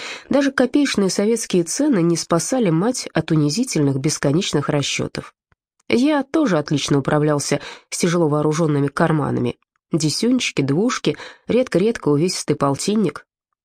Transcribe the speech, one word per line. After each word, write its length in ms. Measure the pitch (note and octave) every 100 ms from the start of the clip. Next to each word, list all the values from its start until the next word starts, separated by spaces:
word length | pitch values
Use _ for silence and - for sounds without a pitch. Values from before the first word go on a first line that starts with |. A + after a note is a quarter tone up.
| - - -
Даже 220 | C4 C#4
копеечные 580 | C4+ B3+ D4 C#4 - F#3+
советские 540 | - G3+ A3+ - F#3
цены 360 | E3 - D4 A3
не 140 | E3+ E3
спасали 540 | - E3+ - C4 G#3
мать 380 | D#3+ G#3 B3+ -
от 180 | - D#3
унизительных 680 | D#3+ D3 D3+ C4 - C#3+ C3+
бесконечных 680 | D3 - C#3+ D3 G3+ D#3 C#3
расчётов. 680 | D3 C3+ - - - - _ _ _ _ _ -
Я 340 | A3+ C#4 D4+
тоже 360 | C4+ D#4+ C#4+ E3
отлично 400 | D3 D3 - C#3+
управлялся 640 | C3+ D3+ D3+ D3 - - - - -
с 80 | -
тяжело 300 | F3+ F3 D#3
вооружёнными 600 | D3+ D3+ D3+ D#3+ C#3+ C#3
карманами. 680 | - E3 D#3 C3+ B2 A#2+ - _ _ -
Десёнчики, 720 | D#3+ D3+ - A3+ B3+ - -
двушки, 540 | C3+ C#3+ A#3 - - - - - -
редко-редко 640 | A#3 B3+ E3+ G#3 A#3 -
увесистый 480 | C#3+ F3+ - - D3
полтинник. 680 | C#3 C#3 - G#3+ F#3 - - _ _ _